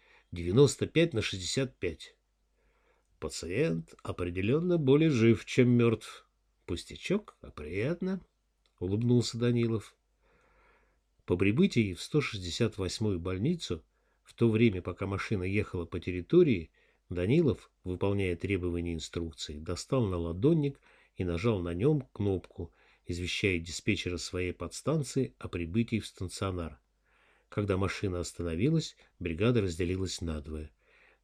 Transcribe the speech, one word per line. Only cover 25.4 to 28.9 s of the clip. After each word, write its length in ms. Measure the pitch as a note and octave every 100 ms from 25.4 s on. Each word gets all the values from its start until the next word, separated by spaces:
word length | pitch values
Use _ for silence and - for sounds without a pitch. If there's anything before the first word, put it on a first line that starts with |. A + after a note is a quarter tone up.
| -
прибытии 520 | F2+ E2 G#2+ A#2 G#2+
в 60 | -
стационар. 760 | - F#2 - G2 F2+ D#2+ D#2 _ _ _ _ _ _ -
Когда 280 | - G2+ F#2+
машина 440 | F#2+ - G2+ F2
остановилась, 760 | E2 - E2+ E2 C3+ D#3+ -